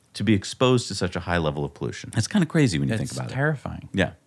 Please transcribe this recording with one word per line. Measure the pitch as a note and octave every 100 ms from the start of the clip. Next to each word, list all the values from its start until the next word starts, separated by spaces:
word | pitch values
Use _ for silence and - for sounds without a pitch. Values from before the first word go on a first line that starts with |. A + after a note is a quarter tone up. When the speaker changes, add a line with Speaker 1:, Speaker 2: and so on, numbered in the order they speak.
| _
Speaker 1:
to | -
be | G#2
exposed | G2+ - - B2+ B2+ -
to |
such | - F#2
a | F2
high | E2+ F2
level | D#2 D2
of | C#2+
pollution. | - - - -
That's | A2+ -
kinda | G#3+ D#3
crazy | E3 C3 D#2
when | C#2
you | -
think | -
Speaker 2:
It's | B2+
Speaker 1:
about | B2
it. |
Speaker 2:
terrifying. | B2+ D3+ D3+ - - -
Speaker 1:
Yeah. | G2 E2+ -